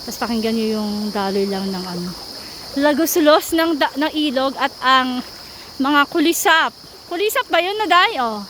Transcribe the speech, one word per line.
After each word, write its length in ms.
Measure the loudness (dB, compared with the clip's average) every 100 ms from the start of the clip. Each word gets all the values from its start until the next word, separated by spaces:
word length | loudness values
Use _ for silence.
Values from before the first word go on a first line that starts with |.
Tapos 160 | -12 -8
pakinggan 320 | -4 -2 0 0
nyo 80 | 0 -2
yung 120 | -2 -4 -4 -2
daloy 320 | -2 0 0
lang 240 | -2 -4
ng 140 | -6 -6
ano. 220 | -8 -8 -10 -14 -16 -16 -16 -8 0
Laguslos 800 | 2 2 2 4 6 4 4 0
ng 240 | 0 0
da-, 160 | -2 0
ng 160 | -2
ilog 400 | 0 -2 0 -2 -2
at 140 | -4 -2
ang 400 | 2 4 2 -4 -8 -16 -20 -20 -20 -4
mga 220 | 2 2 2
kulisap. 640 | 2 2 2 2 4 2 -4 -20 -20 -10
Kulisap 400 | -2 -2 -2 0
ba 160 | 0
yun, 160 | 0 -2
na 80 | 2
Day? 320 | 4 4 2
Oh. 240 | -4 -4 -10